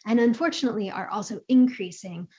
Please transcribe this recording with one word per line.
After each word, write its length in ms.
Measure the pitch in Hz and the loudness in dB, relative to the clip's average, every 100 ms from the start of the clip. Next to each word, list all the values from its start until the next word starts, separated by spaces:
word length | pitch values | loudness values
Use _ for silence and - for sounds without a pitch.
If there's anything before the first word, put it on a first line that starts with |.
| 220 | 0
and 140 | 233 | 4
unfortunately 720 | 240 233 330 330 254 214 196 | 4 4 0 0 -2 -2 -4
are 160 | - - | -6 -8
also 320 | 208 196 214 - | -8 -8 -8 2
increasing 800 | 254 254 - 180 - 185 170 175 | 4 4 2 -10 -10 -14 -12 -14